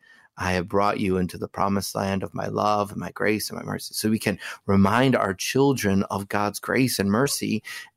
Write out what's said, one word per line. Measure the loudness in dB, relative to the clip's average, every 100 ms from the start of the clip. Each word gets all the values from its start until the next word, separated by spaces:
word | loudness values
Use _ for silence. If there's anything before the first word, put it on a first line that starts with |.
| _ -20 _ -6
I | -2
have | -2 0
brought | 0 0 0
you | 0 0
into | -2 -4
the | -10
promised | -2 0 0 -2
land | -4 -2 -2
of | -4
my | -8 -4
love | 0 0 0 -2
and | -6
my | -10
grace | -4 -2 0 -4
and | -8
my |
mercy.'" | -8 -8 -8
So | -4 0
we | 0
can | 0 -2 -8 -10 2
remind | 4 6 6 4
our | 4 2
children | -2 -2 2 4 4 2 2
of | 0 -4 -2
God's | 0 0 -2
grace | 0 2 2 2
and | 2
mercy, | 2 2 0 -2 -4 -6 -16 -12